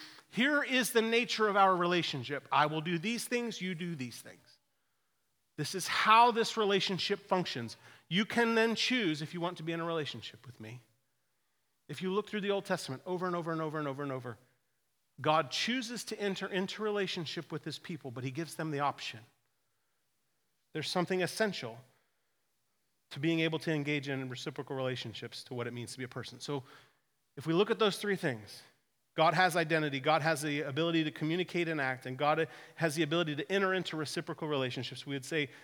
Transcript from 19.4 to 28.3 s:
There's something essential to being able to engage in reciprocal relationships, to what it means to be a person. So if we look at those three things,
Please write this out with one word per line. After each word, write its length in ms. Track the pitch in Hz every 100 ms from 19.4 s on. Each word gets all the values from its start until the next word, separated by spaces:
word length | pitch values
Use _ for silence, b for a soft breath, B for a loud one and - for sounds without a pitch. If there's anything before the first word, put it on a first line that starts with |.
| _ _ _ _ _ _ _ _ _ _ _ _ _
There's 160 | 156 139
something 340 | 185 170 185
essential 560 | 170 - 220 175 120 113 - _ _ _ _ _ _ _ _ _ _ _ _
to 100 | 143
being 200 | 160 165
able 180 | 165 160
to 120 | 170
engage 380 | 156 143 147 135
in 200 | 135 131
reciprocal 460 | 123 - 135 135 135
relationships, 680 | 131 123 117 104 117 - -
to 100 | 127
what 100 | 120
it 80 |
means 200 | 120 113
to 40 | -
be 60 |
a 60 | 123
person. 300 | - 113 -
So 240 | - 143 123 b b b b _ _ -
if 120 | 156
we 60 |
look 180 | 165 208
at 80 | 202
those 180 | 214 -
three 200 | 208 185
things, 440 | 165